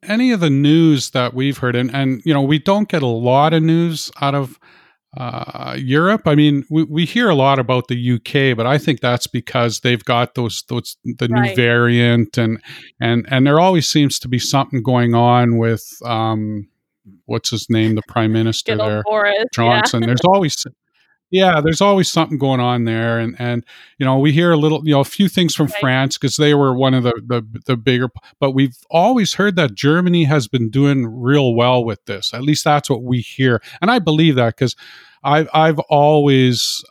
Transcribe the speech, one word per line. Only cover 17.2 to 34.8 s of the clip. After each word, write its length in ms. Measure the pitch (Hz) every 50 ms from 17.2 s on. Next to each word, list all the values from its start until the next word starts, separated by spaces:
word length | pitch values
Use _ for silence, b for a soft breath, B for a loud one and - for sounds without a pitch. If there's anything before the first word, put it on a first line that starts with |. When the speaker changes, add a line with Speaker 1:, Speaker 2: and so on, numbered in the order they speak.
| _
Speaker 1:
what's 240 | - 113 117 - -
his 180 | 120 107 - -
name, 260 | 117 113 110 113 110
the 80 | 107 - -
prime 240 | - 117 110 107
minister 400 | 110 113 113 113 - - - - 220
Speaker 2:
Good 40 | 214
old 100 | 214 220
Speaker 1:
there, 120 | - - 202
Speaker 2:
Boris, 300 | 208 214 214 202 202 202 208
yeah. 60 | 226 254
<laughs> 40 |
Speaker 1:
Johnson. 480 | - 120 117 117 120 214 214 214 - 117 113
There's 180 | 120 123 117 165
always, 420 | 180 190 202 180 143 - - - 131 - _ _ _ _ _ _ _ _ _ _ _
yeah, 300 | 180 185 190 185 170 151
there's 180 | 147 160 160 -
always 300 | 202 202 202 190 180 -
something 240 | - 165 156 - 160 127
going 220 | 139 135 131 123
on 240 | 123 123 123 120 117
there. 340 | 113 113 113 113 117 117 117
And, 160 | 117 120 - -
and, 260 | 120 120 120 120 - B B B B B B B
you 60 | 135
know, 120 | 131 131 135
we 140 | 139 156
hear 200 | 143 165 175 175
a 40 | 165
little, 260 | 151 151 156 156 151 156
you 80 | 151
know, 80 | 147 139
a 40 | 139
few 240 | - - - 202 175
things 260 | - 190 175 160 -
from 120 | - 151
Speaker 2:
Right. 140 | 135 - -
Speaker 1:
France 360 | 143 131 127 131 135 131 - -
'cause 180 | - 127 -
they 180 | 151 151 147 147
were 200 | 143 139 135 127
one 180 | 127 135 131 131
of 80 | 127 120
the, 80 | 123 117 110 -
the, 160 | 117 123 117 110 110 113 - -
the 100 | - 127
bigger, 320 | 113 110 135 127 120 127 123
p-, 120 | - - b b b _
but 140 | 147 139
we've 240 | 131 135 139 127 123 - _ _
always 440 | - 165 180 233 262 240 196 - -
heard 220 | - 196 208 180
that 180 | 175 156 120 101
Germany 500 | - - 143 156 175 180 180 175 170 160
has 220 | 139 156 147 117
been 240 | - - 123 113 110
doing 360 | 104 135 143 143 139 135 120
real 480 | 113 110 127 120 127 143 147 131 123 117
well 300 | 117 120 123 127 123 117
with 200 | 113 101 - _
this. 280 | - 101 95 - - -
At 80 | 120
least 220 | 135 147 151 - -
that's 240 | 156 147 143 - -
what 120 | 135 110
we 180 | 123 123 127 120
hear. 400 | 107 - - - 131 127 120 110 B B B B
And 100 | 170 208
I 80 | 247 247
believe 360 | 170 156 156 156 165 160 135
that 200 | 127 117 113 -
'cause 200 | - 135 117 - B